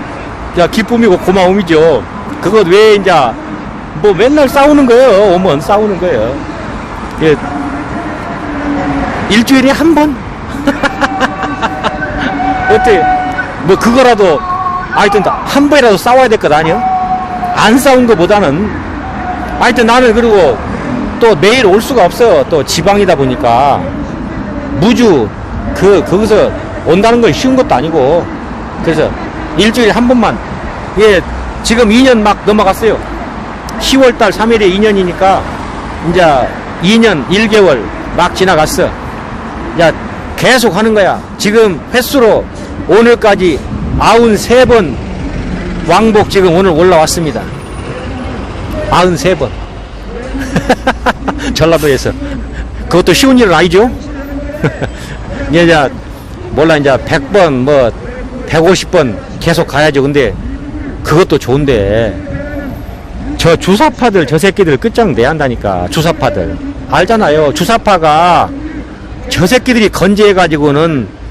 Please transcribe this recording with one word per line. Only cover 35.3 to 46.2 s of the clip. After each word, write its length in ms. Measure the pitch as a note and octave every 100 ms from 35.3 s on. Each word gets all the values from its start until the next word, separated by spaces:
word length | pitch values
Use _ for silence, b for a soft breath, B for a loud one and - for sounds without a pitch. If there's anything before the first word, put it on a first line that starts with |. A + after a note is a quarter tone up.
| E3+ - - - - - - D#3+
이제 140 | F3 E3 C3+ G#2 - - -
이 160 | E3+ A3+
년 260 | A3+ E3 A#2+
일 180 | F#3+ A3
개월 360 | G#3+ F3+ B2+ F#2+ - - -
막 200 | F3 -
지나갔어. 540 | F#3+ D#3+ D3+ - C#3 - - - - - - - - -
야, 120 | E3 - - - - -
계속 400 | G3 B3+ A#3 F3
하는 180 | A3+ G#3+
거야. 240 | F3 A2+ - -
지금 420 | G#3 A3 A3 D3 -
횟수로 500 | B3 A#3+ C#4 A3+ D3 G2 B B B -
오늘까지 720 | G3 A#3 A#3 A3 G3+ F#3 C#3 - - - -
아흔세 640 | D#3 A#3 A#3 G3+ - B3 B3
번 300 | A#3 D#3+ A#2 - - - - - - - - -
왕복 420 | F3+ A3 G#3+